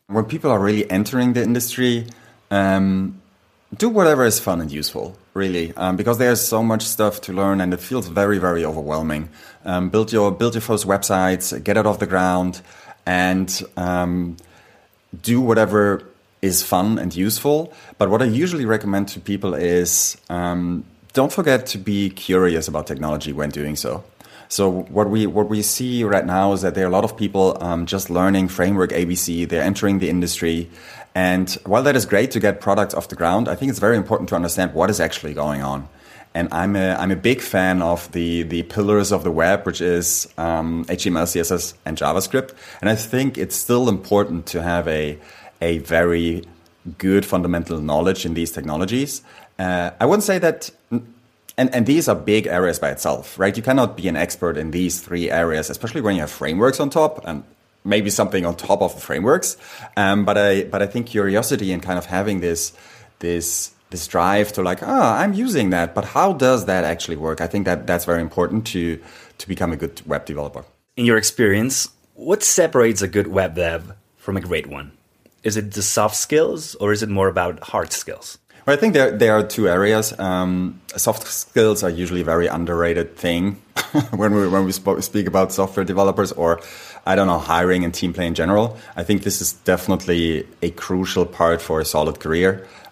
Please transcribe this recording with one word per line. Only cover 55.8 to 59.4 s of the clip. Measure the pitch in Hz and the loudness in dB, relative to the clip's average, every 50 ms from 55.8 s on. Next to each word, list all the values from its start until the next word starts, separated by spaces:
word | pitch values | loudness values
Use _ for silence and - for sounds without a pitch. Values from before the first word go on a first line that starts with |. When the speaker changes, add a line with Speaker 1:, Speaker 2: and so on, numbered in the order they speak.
| - 113 - 160 | -8 -6 -6 -2
Speaker 1:
when | 120 107 98 | 0 0 0
you | 87 | 0
have | 76 73 | -2 -4
frameworks | - - 67 71 82 92 117 135 135 - | -6 -6 -6 -4 0 2 2 2 2 0
on | 147 139 | -2 -2
top | - 165 156 147 - - - | 2 2 2 2 0 -6 -10
and | 85 80 71 - - _ _ _ _ _ _ - | -10 -10 -10 -12 -16 _ _ _ _ _ _ -2
maybe | 98 101 107 101 101 | 0 0 2 2 0
something | 95 - 107 90 101 95 87 | 0 0 0 0 0 0 -2
on | 85 85 | -2 -4
top | - - - 98 98 98 | -4 -2 0 0 0 0
of | 87 - | -2 -4
the | - | -8
frameworks. | - - 67 76 92 117 156 185 | -8 -6 -4 -2 2 2 2 2